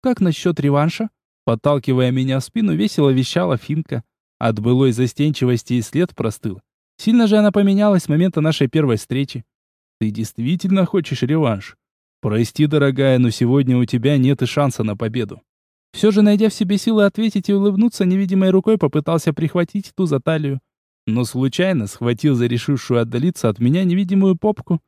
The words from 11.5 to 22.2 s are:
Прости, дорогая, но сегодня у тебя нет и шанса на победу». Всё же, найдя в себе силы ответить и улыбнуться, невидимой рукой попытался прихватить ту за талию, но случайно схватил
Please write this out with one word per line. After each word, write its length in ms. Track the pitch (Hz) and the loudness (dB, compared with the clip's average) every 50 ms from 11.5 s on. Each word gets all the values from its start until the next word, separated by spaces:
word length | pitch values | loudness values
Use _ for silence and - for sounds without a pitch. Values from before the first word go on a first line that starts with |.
| 107 98 - - - _ _ _ _ _ _ _ _ _ | -2 -4 -8 -14 -20 _ _ _ _ _ _ _ _ _
Прости, 440 | - 107 104 113 117 - - - 151 | -4 -2 0 0 0 -2 0 0 0
дорогая, 520 | 147 147 151 143 139 131 131 135 135 131 123 | 2 2 2 2 2 2 2 2 2 4 4
но 100 | 123 120 | 4 2
сегодня 480 | 113 - 123 117 131 143 135 127 127 | 2 0 0 2 2 2 2 2 2
у 80 | 123 123 | 2 0
тебя 320 | - - 120 113 135 147 | 0 -2 -2 0 2 2
нет 240 | 139 127 135 143 - | 2 2 2 2 0
и 40 | 131 | -2
шанса 380 | 120 - 147 143 139 - - 113 | -4 0 0 -2 -2 -2 -4 -4
на 140 | 110 104 | -4 -4
победу». 440 | 104 117 110 110 123 110 98 - - _ _ _ _ _ _ _ _ _ _ _ | -4 -6 -6 -4 -6 -6 -8 -10 -18 _ _ _ _ _ _ _ _ _ _ _
Всё 160 | - - 214 | 0 0 2
же, 100 | 196 208 | 4 4
найдя 280 | 208 208 208 202 220 214 | 4 4 4 4 2 0
в 40 | - | 0
себе 240 | - 220 185 208 | -2 -2 -2 -2
силы 280 | 196 - 226 226 214 202 | -2 0 0 2 4 2
ответить 420 | 202 - - 220 220 - 202 180 | 2 2 0 -4 -2 -2 -4 -2
и 60 | - 202 | 0 0
улыбнуться, 500 | 196 196 208 196 190 226 240 - - 202 | 2 2 0 2 2 0 0 0 0 0
невидимой 460 | 180 185 190 202 180 196 190 190 190 | 2 2 0 0 0 0 2 2 4
рукой 280 | 185 190 - 220 220 | 2 2 2 2 0
попытался 540 | 208 - 143 - 151 147 - 165 165 - 170 | 2 0 0 0 -2 -2 0 -2 0 0 -2
прихватить 600 | 147 - 165 156 - 180 175 - _ 208 190 - _ | -2 -2 -4 -4 -2 -2 -4 -2 _ -10 -10 -8 _
ту 100 | - 190 | -4 -2
за 140 | 165 147 131 | -2 -2 -2
талию, 400 | - - 160 156 151 139 139 131 _ _ _ _ _ _ _ _ _ | -2 -2 -2 -2 -2 -4 -6 -6 _ _ _ _ _ _ _ _ _
но 160 | - 110 120 123 | -4 -2 -2 -2
случайно 640 | 107 - 120 131 135 - - 175 190 185 143 107 | -2 -2 -2 -2 -2 0 0 0 0 0 -2 -4
схватил 480 | 98 - - 120 120 120 110 | -6 -8 -4 -2 -2 -2 0